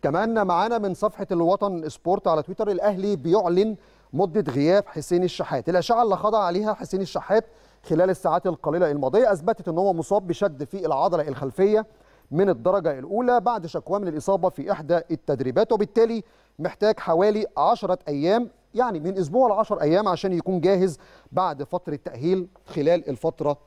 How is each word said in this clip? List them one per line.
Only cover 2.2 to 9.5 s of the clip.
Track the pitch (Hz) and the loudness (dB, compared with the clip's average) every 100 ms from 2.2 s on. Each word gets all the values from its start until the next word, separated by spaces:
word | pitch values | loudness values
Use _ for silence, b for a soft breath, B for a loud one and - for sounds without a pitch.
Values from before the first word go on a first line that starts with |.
| 190 | 2
على | 160 | 0
تويتر، | 147 - 208 | -2 -6 -2
الاهلي | 185 202 190 196 196 | 0 0 0 -2 -2
بيعلن | 147 196 180 175 220 208 b b b | 2 2 2 2 0 -2 b b b
مده | 139 196 160 165 | -2 0 0 -2
غياب | 127 147 196 202 | 0 4 2 2
حسين | - 143 175 | -10 -2 0
الشحات. | 180 - - 139 120 | 0 -4 -4 -4 0
الاشعه | 180 170 233 | 0 2 2
اللي | 240 180 | 2 2
خضع | 202 214 | 0 0
عليها | 190 175 214 | 0 0 -2
حسين | 202 - 190 | -4 -4 -6
الشحات | 185 165 - 208 220 b b b - | -4 -6 0 0 0 b b b -2
خلال | 160 185 | 2 2
الساعات | 180 175 165 185 | 2 2 0 0
القليله | 165 156 156 170 | -2 -2 2 2
الماضيه | 147 131 196 247 | 2 2 4 4
اثبتت | 190 170 | 2 -2